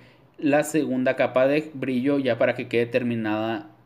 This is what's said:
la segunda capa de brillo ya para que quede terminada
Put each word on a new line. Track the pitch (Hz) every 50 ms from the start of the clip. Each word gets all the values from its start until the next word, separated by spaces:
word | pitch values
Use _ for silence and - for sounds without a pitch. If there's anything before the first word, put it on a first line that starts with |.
| - - _ _ _ _ _
la | - - 147 139 147 151
segunda | 151 - 160 139 123 127 127 127 131 127
capa | - 131 120 - 127 131
de | 135 143 156 151 151 -
brillo | 135 131 131 127 123 123 139 143 143
ya | 135 123 117
para | 117 139 123 120
que | 123 123 120
quede | - 117 120
terminada | 117 120 127 120 120 117 113 110 107 107 110 110 113 113 107 - - - _ _